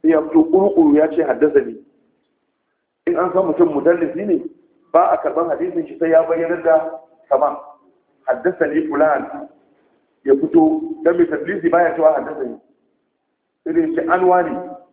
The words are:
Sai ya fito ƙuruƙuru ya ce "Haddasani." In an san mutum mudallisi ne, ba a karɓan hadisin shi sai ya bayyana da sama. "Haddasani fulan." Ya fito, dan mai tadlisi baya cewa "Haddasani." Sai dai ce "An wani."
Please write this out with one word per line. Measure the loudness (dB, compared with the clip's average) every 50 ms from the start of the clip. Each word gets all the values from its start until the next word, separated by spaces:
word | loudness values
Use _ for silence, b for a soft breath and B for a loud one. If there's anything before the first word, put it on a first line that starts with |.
| 2
Sai | 4
ya | 2 2 0
fito | 2 2 2 2
ƙuruƙuru | 4 4 2 2 4 4 4 4 4 6
ya | 4 2 2
ce | 0 -2 -2
"Haddasani." | -2 0 0 0 2 2 2 0 0 -10 -14 -18 _ _ _ _ _ _ _ _ _ _ _ _ _ _ _ _ _ _ _ _ _ _ _ _
In | -4 -2 -2
an | -2 0 0
san | 0 0
mutum | 0 2 2 0 0 0
mudallisi | 0 2 2 2 2 0 -4 -6 -8 -4
ne, | -2 -2 -2 -4 -8 -16 _ _ _ _ _ _ _ 2
ba | 2 4 4
a | 0 0
karɓan | -2 -4 -2 -2 -2 -2
hadisin | -4 -4 -6 -6 -4 -6 -8 -8
shi | -6 -4
sai | -2 2
ya | 4 4 4
bayyana | 2 -2 -4 -2 -4 -4 -2 0
da | 2 2 2 0 -2 -10 -14 -18 _ _ _ _ _
sama. | 0 0 0 -2 -4 -6 -16 -20 -20 _ _ _ _ _ _ _ _ _ _ -6
"Haddasani | -6 -2 -2 -4 -2 -2 -4 -2 -2 -4 -4 -2
fulan." | -2 0 0 0 0 -2 -4 -8 -14 -16 -16 -18 _ _ _ _ _ _ _ _ _ _ _ _ _ _ _
Ya | 0 0
fito, | 0 0 0 2 4 4 4 0 -2 -6 -8 -12 -2 -2
dan | -2 2
mai | 2 0
tadlisi | 0 -2 -8 -6 -8 -8 -4 -2 0
baya | 2 2 2 0 0
cewa | 2 2 2 2
"Haddasani." | 0 -4 -8 -8 -8 -10 -10 -10 -14 _ _ _ _ _ _ _ _ _ _ _ _ _ _ _ _ _ _ _ _ _
Sai | -4 -2
dai | 0 0 0 -2
ce | -4 -2 0
"An | 0 2 2
wani." | 4 4 2 2 -2 -6 -8 -10 -12 -16 -20 -20 _